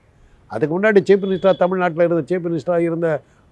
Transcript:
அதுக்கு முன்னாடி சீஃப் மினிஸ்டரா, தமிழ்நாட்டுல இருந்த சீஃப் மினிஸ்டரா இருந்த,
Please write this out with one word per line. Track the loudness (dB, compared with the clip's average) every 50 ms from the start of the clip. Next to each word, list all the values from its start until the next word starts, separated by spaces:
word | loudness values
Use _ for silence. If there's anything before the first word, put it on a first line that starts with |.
| _ _ _ _ _ _ _ _ _
அதுக்கு | -14 -6 -4 -4 -2 -2 0
முன்னாடி | 2 2 4
சீஃப் | 4 4 4 4 2 2
மினிஸ்டரா, | -2 -4 0 2 2 2 2
தமிழ்நாட்டுல | 0 0 0 0 -2 -2 0 0 0
இருந்த | 2 0 -2 -2 -2 -4
சீஃப் | -4 -4 -4
மினிஸ்டரா | -6 -4 -4 -2 -2 0
இருந்த, | 0 -2 -2 -2 -2 -2 -2 -4 -6 _ _ _ _ _